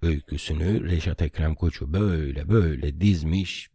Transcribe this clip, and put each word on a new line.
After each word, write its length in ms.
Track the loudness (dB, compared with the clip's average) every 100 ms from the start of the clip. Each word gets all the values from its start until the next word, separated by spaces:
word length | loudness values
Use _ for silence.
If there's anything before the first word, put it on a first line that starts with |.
öyküsünü 880 | 0 0 -2 -6 -4 -2 0 0 0
Reşat 320 | 0 0 -2
Ekrem 340 | -2 0 -2 0
Koçu 380 | -2 -2 -2
böyle 560 | 0 2 0 -2 -4 2
böyle 520 | 4 4 0 -4 2
dizmiş. 680 | 2 4 2 0 -2 -8 -14